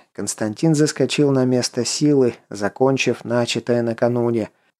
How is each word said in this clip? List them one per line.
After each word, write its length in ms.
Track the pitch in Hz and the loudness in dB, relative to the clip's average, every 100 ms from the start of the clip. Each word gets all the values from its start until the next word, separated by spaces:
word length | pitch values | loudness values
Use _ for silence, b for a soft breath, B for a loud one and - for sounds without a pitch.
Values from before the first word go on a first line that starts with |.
| _ | _
Константин 600 | - 101 - 110 107 165 | -10 -10 -6 -6 0 2
заскочил 580 | 147 151 - 131 - 143 | 4 2 2 -2 2 2
на 140 | 135 127 | 2 2
место 380 | 127 120 - 117 | 0 0 -4 -4
силы, 500 | - 147 143 123 - _ | 0 2 4 2 -2 _
закончив 760 | 101 101 - 131 135 - 117 | -6 -6 0 0 2 0 -2
начатое 600 | 110 120 120 117 - 120 | -2 -2 -2 -4 -2 -2
накануне, 680 | 117 113 120 120 120 117 101 _ _ | -2 -2 0 0 0 -2 -4 _ _